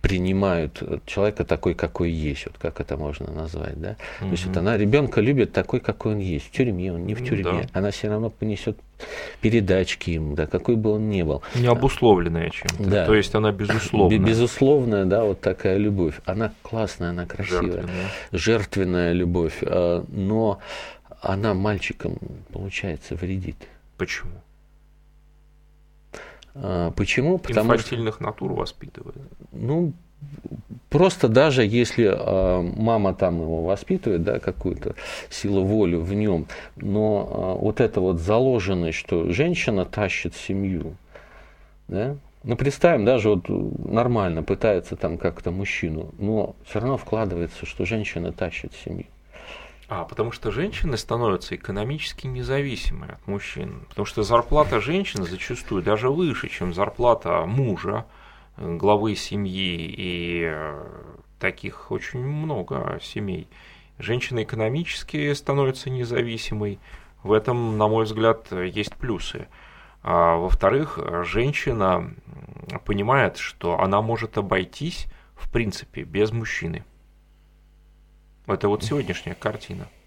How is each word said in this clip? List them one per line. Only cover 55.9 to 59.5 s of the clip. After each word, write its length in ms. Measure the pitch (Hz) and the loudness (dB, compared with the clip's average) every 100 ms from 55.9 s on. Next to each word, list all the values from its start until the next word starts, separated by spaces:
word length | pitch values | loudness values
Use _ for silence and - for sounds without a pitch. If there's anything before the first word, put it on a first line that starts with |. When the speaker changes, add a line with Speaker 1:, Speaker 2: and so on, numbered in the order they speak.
| 104 123 | 2 2
Speaker 2:
выше, 400 | 147 175 - - | 2 0 -2 -6
чем 240 | - 90 | -6 -4
зарплата 720 | 85 101 - 120 - - 85 82 | -2 -2 2 2 4 2 0 2
мужа, 600 | 120 127 92 92 107 - - - - - - | 0 0 -2 -2 -4 -6 -18 -20 -20 -20 -10
э, 200 | 80 85 | -6 0
главы 380 | 98 104 110 | 4 4 2
семьи, 600 | 98 - 101 98 | -2 -4 -4 -4